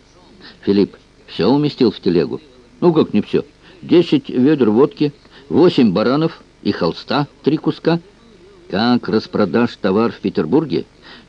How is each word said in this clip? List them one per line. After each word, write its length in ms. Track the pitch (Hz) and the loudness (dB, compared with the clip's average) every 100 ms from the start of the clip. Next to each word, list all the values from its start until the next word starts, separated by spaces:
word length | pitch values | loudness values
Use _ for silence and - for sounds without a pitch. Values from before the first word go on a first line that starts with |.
| _ _ - - - - | _ _ -20 -20 -20 -8
Филипп, 340 | - 101 92 - _ _ - | 0 2 2 -2 _ _ -16
всё 160 | - 90 | -4 0
уместил 420 | 143 147 - 120 | 2 0 0 0
в 100 | - | 0
телегу. 400 | 98 85 76 65 - - - - | -2 0 -2 -6 -14 -20 -20 0
Ну, 120 | 180 | 2
как 220 | 156 120 | 2 0
не 80 | 107 | -2
всё? 220 | - - - _ - - | -2 -4 -4 _ -20 -20
Десять 480 | - 165 175 143 - | 0 2 2 -2 -2
ведер 420 | 127 127 143 110 | 0 0 2 2
водки, 420 | 107 147 - 147 - _ - - | 4 2 0 -6 -6 _ -20 -4
восемь 440 | 123 175 160 117 | 2 2 4 2
баранов 500 | 87 110 139 160 - - _ | 2 0 0 -2 -6 -18 _
и 100 | 104 | -6
холста, 540 | - 85 - - 127 143 _ | -4 -4 -6 -6 -4 -4 _
три 140 | - 151 | -2 0
куска. 440 | 160 139 - 170 - _ - - - - - | -2 -2 -2 -2 -4 _ -20 -20 -20 -20 -10
Как 380 | 95 117 123 - | -4 0 -2 0
распродашь 680 | 110 - - 98 113 120 - | -4 -2 -2 -2 0 -2 -2
товар 360 | 98 98 117 | -2 0 0
в 80 | - | -2
Петербурге, 640 | 101 101 80 143 156 78 - _ - - | -6 -4 0 0 0 -6 -6 _ -20 -20